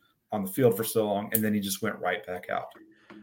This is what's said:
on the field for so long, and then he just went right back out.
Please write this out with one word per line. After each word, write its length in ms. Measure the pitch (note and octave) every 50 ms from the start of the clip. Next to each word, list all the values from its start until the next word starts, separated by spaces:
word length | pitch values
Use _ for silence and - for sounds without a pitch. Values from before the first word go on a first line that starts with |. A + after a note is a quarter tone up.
| _ _ _ _ _ - G#2+
on 120 | G#2+ F#2+
the 60 | F#2+
field 260 | - - C3 A#2 -
for 80 | - A2
so 220 | - - A2+ G#2+
long, 240 | G#2 G2+ G2+ G#2 - -
and 100 | A2 G#2+
then 120 | G#2+ G#2
he 60 | G#2
just 220 | G2 G2 F#2+ - A2
went 160 | G#2 - -
right 280 | F2+ F2+ F#2 F2 -
back 240 | F2+ F#2 F2+ - -
out. 180 | F#2+ - - - - - - - - _ _ - - -